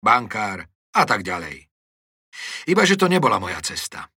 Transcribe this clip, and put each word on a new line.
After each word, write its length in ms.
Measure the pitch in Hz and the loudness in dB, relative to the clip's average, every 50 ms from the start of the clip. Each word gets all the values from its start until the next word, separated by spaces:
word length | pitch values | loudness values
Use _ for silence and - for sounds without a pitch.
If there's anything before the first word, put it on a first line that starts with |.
| - | 4
bankár 640 | 107 117 123 120 101 - 110 107 101 95 92 85 _ _ _ _ _ | 4 4 4 2 -2 -6 -6 -4 -4 -6 -10 -12 _ _ _ _ _
a 120 | _ 220 160 - | _ 0 2 2
tak 160 | 120 104 95 | 2 -2 -2
ďalej. 440 | 90 92 87 82 78 73 73 - _ _ _ _ _ _ _ _ _ _ _ _ _ - - - - - - - - | -6 -6 -6 -8 -10 -14 -16 -20 _ _ _ _ _ _ _ _ _ _ _ _ _ -18 -14 -14 -12 -12 -10 -2 2
Ibaže 320 | 185 202 208 180 196 196 | 4 4 6 4 4 4
to 80 | - 175 | 4 2
nebola 320 | 180 180 139 123 107 95 | 4 4 4 2 2 2
moja 240 | 95 90 87 80 - | -2 -4 -8 -6 -8
cesta. 480 | - 80 - - - - - - - _ | -8 -8 -8 -10 -10 -12 -14 -16 -16 _